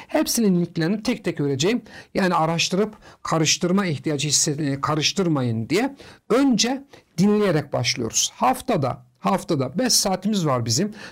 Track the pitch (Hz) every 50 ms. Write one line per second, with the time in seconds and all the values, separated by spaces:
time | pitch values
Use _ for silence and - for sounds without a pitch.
0 | - - - 302 311 302 - 240 226 202 185 175 175 170 - 165 160 160 208 214
1 | - - 240 - - 180 160 - 147 143 139 127 143 190 240 240 - - - -
2 | - - - - 196 180 180 160 160 160 170 165 156 - - 180 214 220 - -
3 | - - - - - - 170 165 160 147 - - - 175 180 196 202 180 151 127
4 | - 160 151 143 139 151 139 - - 165 147 147 160 139 135 139 139 - 151 151
5 | 143 - - - 196 170 156 139 127 120 110 110 113 110 151 196 247 277 277 -
6 | - - - - _ - 202 247 285 277 247 196 220 233 262 269 - - - -
7 | - _ _ - 180 208 208 214 208 196 160 151 143 - - 131 123 120 - 135
8 | 120 110 - - - - - - - 247 262 - - - 233 175 127 113 - -
9 | - _ _ _ - 196 196 180 - - 175 139 180 175 - 185 254 240 - -
10 | - 208 185 185 - 202 220 196 170 151 131 123 117 120 117 123 190 208 214 -
11 | - -